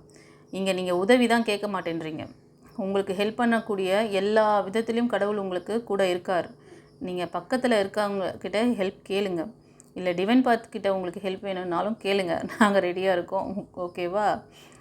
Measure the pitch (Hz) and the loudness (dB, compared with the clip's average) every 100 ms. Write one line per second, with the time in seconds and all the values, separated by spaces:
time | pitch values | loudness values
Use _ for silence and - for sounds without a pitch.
0 | - - - - - 185 190 185 180 175 | -16 -20 -20 -20 -12 -4 -2 0 0 0
1 | 190 254 240 233 226 208 208 196 175 165 | 4 6 6 4 2 -2 -2 -4 -4 -4
2 | 160 156 110 - - - - - 190 196 | -6 -8 -10 -14 -20 -20 -16 -8 -2 0
3 | 196 185 208 220 240 226 220 202 190 196 | 0 0 -2 0 2 2 0 -2 2 2
4 | 226 190 196 220 214 208 190 202 226 233 | 2 0 2 4 4 4 2 -2 -2 0
5 | 240 208 202 208 196 180 180 220 233 196 | 0 0 0 -2 -2 -4 -4 -4 -2 0
6 | 196 180 180 185 160 - - - - - | 2 0 0 -2 -2 -10 -20 -20 -20 -12
7 | 180 180 175 180 175 254 254 226 196 208 | -8 -6 -4 -6 -4 -2 2 2 2 0
8 | 208 202 180 - 185 202 240 208 190 196 | -2 -2 -4 -4 -4 0 2 2 -2 -4
9 | - 196 202 175 156 - - - - - | -4 -2 0 -2 -6 -10 -20 -20 -16 -6
10 | 185 175 196 247 254 226 233 220 202 190 | -2 0 4 4 4 2 0 -4 -2 0
11 | 180 180 190 190 202 185 180 170 190 226 | -2 -4 -6 -6 -6 -6 -2 -2 -2 -2
12 | 196 202 180 160 - - 208 196 180 175 | 0 0 2 -2 -4 2 4 4 2 0
13 | 190 180 170 190 - 190 - - 180 175 | 0 0 0 -4 -4 -6 -10 -10 -10 -6
14 | 175 196 208 160 - - - - | -4 0 0 0 -6 -20 -20 -20